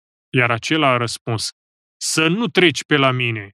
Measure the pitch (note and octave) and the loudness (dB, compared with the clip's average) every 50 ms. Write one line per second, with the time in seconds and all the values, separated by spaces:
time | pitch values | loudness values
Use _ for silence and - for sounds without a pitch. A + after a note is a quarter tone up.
0 | _ _ _ _ _ _ - C3 B2 A#2 A#2 A2 - - D#3 D#3 D3 C3+ B2 A#2+ | _ _ _ _ _ _ 0 0 2 2 0 -2 -2 -2 0 2 2 2 2 2
1 | A#2+ A2 - - _ B2 A2+ G#2 - - - _ _ _ _ _ _ _ _ - | 0 -4 -6 -8 _ -4 -4 -4 -6 -8 -12 _ _ _ _ _ _ _ _ -10
2 | - - - D#3+ D#3+ E3 F3+ A3+ A#3+ D#3 - F#3 F3+ D#3+ B2 - - - D#3 C#3 | -8 -4 -2 0 0 2 0 0 -2 -2 2 2 2 2 2 -2 -2 0 2 2
3 | C3+ C3 B2+ B2+ B2 A#2 A2+ G#2+ G2+ G2+ | 2 2 2 0 -2 -4 -4 -6 -10 -14